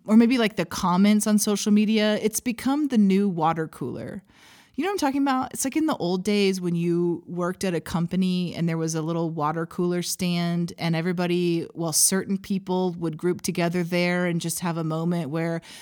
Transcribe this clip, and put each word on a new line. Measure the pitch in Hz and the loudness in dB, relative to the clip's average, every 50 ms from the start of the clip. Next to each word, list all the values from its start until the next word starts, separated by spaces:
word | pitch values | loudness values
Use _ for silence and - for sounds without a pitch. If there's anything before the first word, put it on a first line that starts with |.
| - | 0
or | - 220 | 4 6
maybe, | 226 233 233 269 | 6 8 6 4
like, | 240 226 214 - | 2 0 0 0
the | - 165 | -2 -4
comments | - - - 196 175 180 269 302 254 214 208 - | -4 -4 -2 0 2 4 6 6 6 6 4 2
on | 214 214 202 | 2 2 2
social | - 214 202 196 - 214 | 2 2 0 0 2 4
media, | 208 208 214 196 220 208 214 214 214 - | 4 4 4 4 2 2 2 2 0 0
it's | - 214 220 - | 0 -2 -2 -2
become | - 247 226 - - 254 277 302 302 269 | -4 -4 -4 -2 -2 0 0 0 0 2
the | 254 214 | 2 4
new | 202 190 190 196 202 | 4 6 4 4 2
water | 202 170 170 156 165 160 160 160 | 2 0 2 0 0 0 0 -4
cooler. | 151 - - 143 120 127 147 - 117 - 196 - _ _ - - - - - - _ - | -6 -6 -8 -8 -8 -8 -8 -10 -10 -12 -14 -16 _ _ -20 -20 -20 -20 -20 -20 _ -6
You | - 320 | -4 -2
know | 392 | -2
what | 415 | 0
I'm | 359 302 | 0 0
talking | 277 269 285 | 0 2 0
about? | 277 277 254 262 - - - | 0 0 0 0 -2 -4 -6
It's | - - | -6 -4
like | 269 - | -2 0
in | 320 320 | 0 0
the | 311 - | 0 -2
old | - 165 175 190 185 180 | -2 -2 -2 -2 0 0
days | 208 208 208 202 190 190 190 | 0 2 2 2 2 2 0
when | 175 175 175 | -2 -2 -2
you | 170 170 175 170 175 175 175 170 - - | 0 0 0 2 2 2 0 -2 -4 -6
worked | - 175 175 175 175 180 - 202 | -8 -6 -4 -4 -4 -4 -4 -4
at | 190 170 | -2 -2
a | 156 | -4
company | - - - 165 170 - 185 185 185 185 180 180 180 165 - | -4 -4 -2 -2 -2 0 0 0 0 0 0 0 -2 -2 -2
and | - 170 | -2 -2
there | 165 165 | -2 0
was | 165 160 160 160 | -2 -2 -2 -2
a | 160 151 | -2 -2
little | 160 170 165 170 160 | -2 -2 -2 -2 -2
water | 165 160 147 151 156 165 165 | -2 -2 -2 -2 -2 -2 -6
cooler | 165 - - 175 175 180 175 | -6 -4 -2 -2 0 0 -2
stand, | 170 - - - 185 175 175 175 175 170 170 170 170 170 185 - | -4 -4 -4 -4 -2 -2 0 0 0 0 0 -2 -2 -4 -4 -4
and | 165 170 160 | -2 0 0
everybody, | 160 165 185 175 190 180 175 175 180 175 175 170 165 143 - - | 0 0 -2 -2 0 0 0 0 2 2 2 0 0 -2 -6 -6
well, | - 165 160 151 | -6 -4 -2 2
certain | - - - 190 190 - - 196 190 | 2 2 2 2 0 -2 -2 -4 -4
people | - - 196 190 196 185 185 185 185 185 170 | -4 -4 -4 -4 -2 -2 -2 0 0 -2 -2
would | 175 170 160 156 | -4 -6 -6 -4
group | 160 170 180 175 - - | -2 -2 -2 -2 -2 -4
together | 190 165 180 170 170 175 180 170 | -4 -2 0 0 0 0 -2 -2
there | 165 180 175 175 175 175 180 180 | -2 0 0 0 0 0 0 0
and | 175 170 170 | 0 -2 -2
just | 170 165 - - | -4 -4 -6 -4
have | 185 170 160 | -4 -4 -4
a | 165 160 | -2 -4
moment | 156 156 160 165 175 175 170 156 127 | -4 -2 -2 0 0 0 0 -2 -4
where | 156 165 165 170 165 165 - - - - | -4 -4 -2 -2 -4 -6 -8 -12 -20 -20